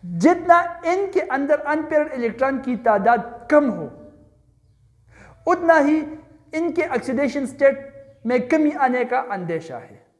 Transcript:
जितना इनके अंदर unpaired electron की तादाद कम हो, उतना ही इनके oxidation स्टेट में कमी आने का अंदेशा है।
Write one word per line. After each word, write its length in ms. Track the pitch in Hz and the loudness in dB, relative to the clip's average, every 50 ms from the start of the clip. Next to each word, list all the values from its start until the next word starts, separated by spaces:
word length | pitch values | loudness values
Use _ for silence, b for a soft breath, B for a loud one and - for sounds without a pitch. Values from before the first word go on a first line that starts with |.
| - | -12
जितना 560 | 175 175 170 175 320 359 349 320 359 339 349 349 339 - - - 330 | -8 -6 2 4 4 4 4 4 4 4 4 4 0 -8 -6 -2 -2
इनके 340 | 349 381 403 370 - 370 | 0 0 -2 0 -2 -2
अंदर 380 | - - 262 269 285 277 302 294 | -2 0 -2 -4 0 0 0 0
unpaired 500 | 294 285 302 311 311 302 311 302 302 302 294 | 0 -2 -2 -2 -2 0 0 0 0 0 -4
electron 460 | 262 233 226 208 - 262 269 269 254 | -4 -4 -4 -2 0 -2 -2 -2 -2
की 160 | - 247 247 202 | -4 -4 -6 -2
तादाद 720 | - 233 214 202 196 247 240 233 233 - - - - - | 2 2 2 4 4 2 2 2 0 -6 -14 -16 -4 4
कम 180 | 302 302 294 262 | 4 4 4 4
हो, 200 | 202 170 160 - - - - - - - - _ _ _ _ _ _ _ _ _ _ _ _ _ _ _ _ b b b b b b b _ 311 | -2 -4 -8 -10 -12 -16 -20 -20 -20 -20 -20 _ _ _ _ _ _ _ _ _ _ _ _ _ _ _ _ b b b b b b b _ -2
उतना 300 | 359 349 349 330 330 320 | -2 0 4 4 4 6
ही 200 | 285 285 302 311 302 - - - - - - - _ _ - | 6 4 2 0 0 -4 -12 -16 -18 -20 -20 -20 _ _ -6
इनके 340 | 311 330 339 320 339 311 - | -4 -4 -2 -2 -2 -2 -2
oxidation 580 | 277 240 - - 262 233 285 269 - 285 269 | -2 -4 -4 -2 -2 -2 -2 -2 -2 -4 -6
स्टेट 760 | 226 - - 285 277 269 269 - - - - - - - _ _ | -6 -4 2 2 2 2 2 -8 -16 -20 -20 -20 -20 -20 _ _
में 220 | 226 247 254 247 - | -2 -2 -2 0 2
कमी 240 | 320 311 311 294 | 2 2 2 2
आने 320 | 294 294 277 254 247 254 240 | 0 0 -2 0 0 0 -2
का 140 | 240 247 254 254 - | -2 -2 -4 -4 -4
अंदेशा 460 | 202 190 180 165 165 160 160 - 131 117 | -8 -8 -6 -6 -6 -6 -6 -10 -14 -14
है। 280 | 113 - 107 98 _ _ _ _ | -16 -18 -20 -20 _ _ _ _